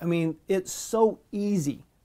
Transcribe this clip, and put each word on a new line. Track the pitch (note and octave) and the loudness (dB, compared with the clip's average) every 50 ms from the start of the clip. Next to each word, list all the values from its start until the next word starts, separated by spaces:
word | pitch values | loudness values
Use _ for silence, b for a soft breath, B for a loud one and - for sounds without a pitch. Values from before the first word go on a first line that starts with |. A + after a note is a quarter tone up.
I | E3 | -2
mean, | E3+ E3+ E3+ E3 D#3+ D#3+ - - - | 0 0 2 2 0 -2 -4 -4 -2
it's | F#3+ F#3+ F#3 - | -2 -2 -2 -4
so | - - - - - A3 A3+ A3 F#3 - - _ | -8 -10 -8 -2 2 4 4 4 2 0 -8 _
easy | - G3+ G3+ G#3 G#3 F#3 C#3+ C#3+ - - - _ _ _ | -6 -4 0 0 2 2 0 0 -2 -6 -8 _ _ _